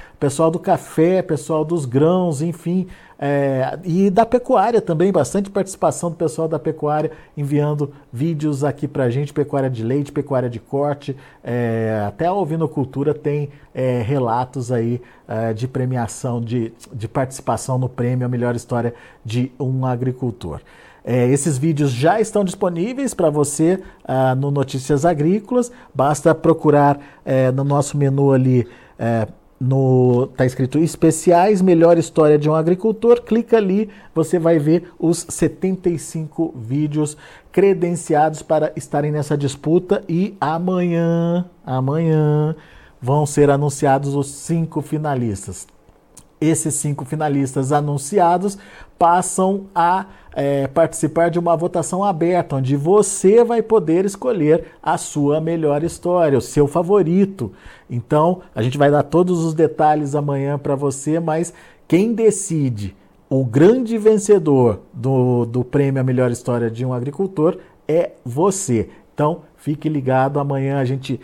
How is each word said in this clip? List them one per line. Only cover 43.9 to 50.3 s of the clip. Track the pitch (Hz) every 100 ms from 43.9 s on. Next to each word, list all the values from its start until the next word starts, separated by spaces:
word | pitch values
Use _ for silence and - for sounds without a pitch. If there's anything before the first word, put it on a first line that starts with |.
| 135 143
os | 139 139
cinco | - - 165 160 156
finalistas. | 147 156 151 135 120 98 - 92 - _ _ _ _ - - -
Esses | 151 160 165 135
cinco | 147 143
finalistas | 139 156 156 143 135 139 131
anunciados | 147 147 143 - 202 170 180 196 196 - - - -
passam | 170 175 180 - 190 196 196
a, | - 170 185 196 - -